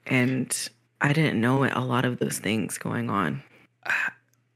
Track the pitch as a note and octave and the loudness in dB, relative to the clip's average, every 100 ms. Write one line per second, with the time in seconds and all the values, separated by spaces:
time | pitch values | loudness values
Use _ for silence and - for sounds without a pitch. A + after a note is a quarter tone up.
0 | - C3 B2 C3 - - - - _ - | -2 2 2 0 -2 -6 -8 -12 _ -2
1 | C#3+ D3 D3+ A2+ A#2 C3+ C3+ - B2+ B2 | 2 4 2 2 2 4 2 0 0 0
2 | B2+ B2 C#3 - F#2+ A2 F2 - - A2+ | 0 0 -2 -2 -2 -2 -2 -4 -4 -4
3 | A#2 G2+ D#2+ C#3 - - _ _ - - | -2 0 0 -2 -8 -20 _ _ -4 -2
4 | - - _ _ _ | -4 -6 _ _ _